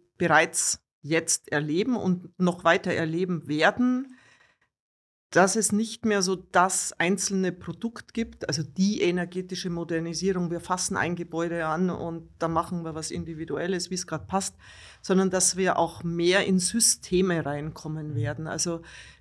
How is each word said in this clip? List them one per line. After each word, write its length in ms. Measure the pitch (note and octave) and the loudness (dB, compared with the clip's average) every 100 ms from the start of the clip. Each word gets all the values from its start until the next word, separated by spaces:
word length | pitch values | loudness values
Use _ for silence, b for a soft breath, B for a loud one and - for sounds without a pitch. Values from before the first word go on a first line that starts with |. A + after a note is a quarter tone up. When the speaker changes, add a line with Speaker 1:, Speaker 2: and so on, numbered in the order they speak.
| _ - | _ -4
Speaker 1:
bereits 640 | E3+ D#3 E3 - - - _ _ | 4 6 4 0 -2 -4 _ _
jetzt 460 | D3 D#3+ E3 - - | -2 -2 0 -4 -2
erleben 460 | D3 D3 D#3+ A#3+ A#3 | -2 0 0 0 0
und 340 | F#3 F3+ - - | 0 0 -2 0
noch 240 | F#3 F3+ | 0 2
weiter 280 | E3+ F#3 F#3 | 4 4 2
erleben 560 | - D#3+ D#3+ F#3 E3+ D3 | 0 0 -2 -2 -4 -4
werden, 680 | D3+ D#3+ G#3 B3 B3+ C4 B B B B B B _ _ _ _ _ _ | 2 4 4 2 0 -4 B B B B B B _ _ _ _ _ _
dass 260 | E3+ F#3 A3 | 4 4 4
es 160 | G#3 | 0
nicht 320 | G#3 A3+ - | 0 -2 -2
mehr 160 | A3+ G3+ | 0 2
so 140 | F#3 F#3 | 2 -2
das 560 | - F#3 F#3 - - - | 0 2 4 2 -4 -2
einzelne 540 | E3+ F#3+ - G3 F#3 | 0 0 0 0 0
Produkt 600 | F3+ - E3 A#3 - - | -2 -10 -8 -8 -10 -8
gibt, 340 | - A3+ - - | -6 -6 -6 -4
also 140 | D#3 | -4
die 380 | D3 - F#3+ G#3 | -4 0 2 4
energetische 680 | F3 F3+ F3 F3+ F#3 F3+ F#3 | 2 2 -2 -6 -6 -6 -4
Modernisierung, 800 | E3+ E3 E3 E3 D#3+ F#3 F#3 F3 | -4 -2 -2 -2 -2 -2 0 -2
wir 100 | E3+ | -4
fassen 340 | - F#3 - F#3 | -4 -4 -2 0
ein 200 | C#3+ F3 | 0 -2
Gebäude 480 | E3+ D#3+ E3+ E3+ D#3+ | -4 -4 -2 -2 -2
an 220 | D#3+ F#3 | 0 0
und 400 | E3+ E3+ E3 E3 - | -2 -6 -8 -12 -6
da 100 | E3 | 0
machen 360 | E3 E3+ F3 | 0 0 -4
wir 100 | E3 | -6
was 160 | D#3+ D#3 | -8 -8
Individuelles, 800 | - E3 D#3+ D#3+ D3+ F3 F#3 - | -8 -8 -8 -6 -4 -2 -2 -4
wie 40 | |
es 120 | F#3 - | -6 -6
grad 220 | D#3+ - | -8 -4
passt, 260 | F#3+ F#3+ - B B B B | -4 -4 -8 B B B B
sondern 300 | - F#3 F#3+ | 2 4 4
dass 260 | F#3 F#3 F3+ | 2 2 2
wir 220 | F#3 - | 2 2
auch 260 | E3 - | 0 -2
mehr 420 | E3+ E3+ E3+ F#3+ - | -6 0 4 4 4
in 120 | F#3+ | 2
Systeme 840 | F3+ A#3 A3 - - F3+ F#3+ E3+ C#3+ | 2 2 2 2 0 2 2 2 -2
reinkommen 640 | D3 D3+ - D#3 D#3 D3+ | -4 -6 -10 -8 -8 -6
Speaker 2:
Mhm. 40 | A#2 | -4
Speaker 1:
werden. 300 | D3 D3+ D#3+ | -4 -4 -6
Also, 360 | D#3 F3+ E3+ B B B B | -4 -4 -4 B B B B